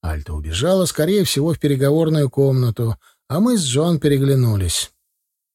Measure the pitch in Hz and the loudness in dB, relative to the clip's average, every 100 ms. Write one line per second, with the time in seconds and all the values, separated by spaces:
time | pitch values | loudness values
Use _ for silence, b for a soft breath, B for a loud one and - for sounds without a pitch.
0 | 87 78 - 76 76 82 151 190 175 - | -6 -8 -8 -10 -8 -4 0 2 0 -2
1 | 151 208 165 143 156 151 147 139 139 151 | 0 0 0 0 -2 0 0 0 2 2
2 | 160 156 139 - 139 131 123 107 117 113 | 2 2 0 2 2 2 0 0 -4 -4
3 | b b _ 151 233 233 143 123 165 165 | b b _ 0 2 0 0 0 0 2
4 | 151 139 135 135 120 104 90 - - _ | 2 2 2 2 2 0 -2 -4 -8 _
5 | _ _ _ _ _ | _ _ _ _ _